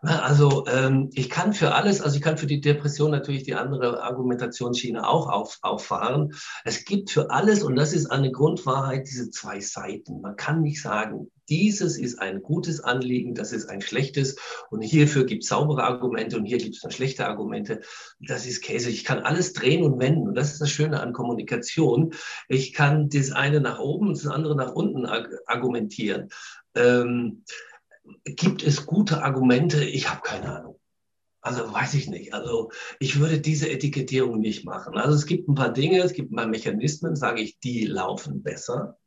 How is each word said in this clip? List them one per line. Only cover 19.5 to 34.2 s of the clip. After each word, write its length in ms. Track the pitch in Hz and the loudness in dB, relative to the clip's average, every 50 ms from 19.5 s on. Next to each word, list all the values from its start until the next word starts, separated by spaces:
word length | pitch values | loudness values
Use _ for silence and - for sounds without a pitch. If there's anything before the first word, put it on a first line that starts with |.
| - | -2
drehen 300 | - 117 127 151 175 170 | 0 2 4 4 4 4
und 180 | 147 127 123 | 4 4 4
wenden 260 | 127 139 160 160 113 101 | 4 4 4 4 2 0
und 80 | 98 | 0
das 160 | - 147 147 | 0 0 0
ist 80 | - - | 0 0
das 100 | 151 143 | -2 -2
Schöne 300 | - - 151 160 151 - | 2 2 2 2 2 -2
an 140 | - 120 123 | -2 -4 -4
Kommunikation. 1000 | - 127 123 123 107 107 - 123 110 - - - - 160 143 - - 165 165 - - - - - - - _ | -4 -2 -2 -2 -4 -2 -4 -4 -4 -4 -4 0 2 4 4 6 4 4 2 2 -6 -12 -12 -12 -14 -6 _
Ich 240 | 127 131 131 - - | 0 0 0 0 2
kann 340 | - 147 143 147 156 151 143 | 4 4 6 6 4 2 4
das 240 | 147 143 131 - | 2 2 2 2
eine 300 | - - 135 143 147 151 | 0 0 2 4 4 4
nach 180 | 135 120 - - | 4 2 0 -2
oben 300 | - 139 160 180 208 196 | -2 -2 0 0 2 0
und 80 | 160 143 | 0 0
das 100 | - 147 | -2 -2
andere 300 | - 139 160 151 151 143 | -2 0 0 0 0 0
nach 160 | 131 - - | 0 -2 0
unten 320 | - - - - 135 123 | 0 0 0 0 0 -2
arg-, 340 | 113 104 113 - - - - - | -2 -2 -4 -4 -4 -12 -14 -4
argumentieren. 840 | - 117 123 123 127 110 117 107 104 - - 110 104 98 - - - - - - - - - _ _ _ | -4 -4 0 0 0 0 0 -2 -4 -4 -4 -2 -2 -2 -2 -4 -10 -14 -18 -18 -18 -20 -20 _ _ _
Ähm, 680 | 120 120 123 123 123 120 120 123 120 120 113 101 - _ - - - - - - - _ _ - _ _ - - _ _ | 4 6 6 6 6 4 2 0 0 -2 -2 -4 -8 _ -16 -16 -16 -16 -20 -20 -20 _ _ -20 _ _ -20 -20 _ _
gibt 380 | - 143 - - 185 190 - - | -14 -6 0 0 0 2 2 0
es 220 | 151 139 - - | 0 0 0 0
gute 380 | - 160 202 208 - 156 - - | -2 2 2 2 2 2 0 0
Argumente? 600 | 139 135 131 127 127 123 127 160 175 151 151 139 | -2 0 4 6 6 6 6 4 4 2 2 0
Ich 260 | - - 135 - - | 0 -2 -2 -2 -2
habe 120 | - - | -4 -4
keine 380 | - - - 98 92 139 139 - | -6 -8 -8 -6 -6 -8 -10 -10
Ahnung. 200 | - - - _ _ _ _ _ _ _ _ _ _ _ _ _ | -12 -16 -20 _ _ _ _ _ _ _ _ _ _ _ _ _
Also 300 | _ 120 123 123 117 113 | _ -6 -4 -4 -6 -4
weiß 220 | 104 - 131 135 - | -4 -4 -4 0 0
ich 140 | 143 - - | -2 -2 -2
nicht. 240 | 90 - - - - | -8 -10 -12 -10 -10
Also 380 | 104 113 120 117 113 110 - - - - - - - | -8 -6 -2 -2 -2 -2 -4 -10 -14 -14 -14 -8 -6
ich 200 | 147 - - 143 | -4 0 2 4
würde 200 | 147 160 156 147 | 4 4 2 0
diese 300 | 147 151 156 143 - - | 2 0 0 0 0 -2
Etikettierung 720 | - 131 - 139 - 139 127 - 131 131 | -2 -2 -2 -2 -2 -2 -4 0 2 2